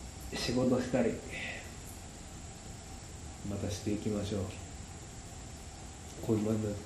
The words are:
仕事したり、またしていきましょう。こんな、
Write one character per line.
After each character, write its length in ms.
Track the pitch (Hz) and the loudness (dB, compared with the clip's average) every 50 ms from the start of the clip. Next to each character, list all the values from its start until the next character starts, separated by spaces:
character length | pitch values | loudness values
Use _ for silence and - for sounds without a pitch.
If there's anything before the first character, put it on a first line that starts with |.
| - - - - - - - | -10 -10 -8 -8 -8 -6 -4
仕 180 | - - - 117 | 0 2 4 4
事 280 | 127 127 123 120 - | 6 6 8 8 6
し 100 | - - | 6 6
た 120 | - 127 117 | 6 6 6
り、 100 | 110 - - - - - - - - - - - - - - - - - - - - - - - - - - - - - - - - - - - - - - - - - - - - - - - 101 | 6 4 2 -2 -4 -4 -4 -2 -4 -4 -6 -6 -8 -10 -10 -10 -10 -10 -10 -10 -10 -10 -10 -10 -10 -10 -10 -10 -10 -10 -10 -10 -10 -10 -10 -10 -10 -10 -10 -10 -10 -10 -10 -10 -10 -8 -6 -4 -2
ま 60 | 101 98 | 0 0
た 120 | 98 98 | 0 0
し 100 | 95 - | 0 0
て 140 | - 110 104 | 2 2 2
い 40 | 101 | 4
き 120 | - 110 | 4 2
ま 160 | 104 101 98 | 2 2 2
し 80 | 95 107 | 2 2
ょ 60 | 98 | 2
う。 20 | 95 95 - - - - - - - - - - - - - - - - - - - - - - - - - - - - - - - - - - - | 0 0 -2 -6 -8 -8 -8 -8 -8 -8 -10 -10 -10 -10 -10 -10 -10 -10 -10 -8 -8 -8 -8 -8 -8 -10 -8 -8 -8 -10 -10 -10 -10 -10 -8 -2 4
こ 80 | - 113 | 6 6
ん 100 | 104 104 | 6 6
な、 60 | 107 113 107 107 104 98 - - | 6 4 4 4 2 0 0 2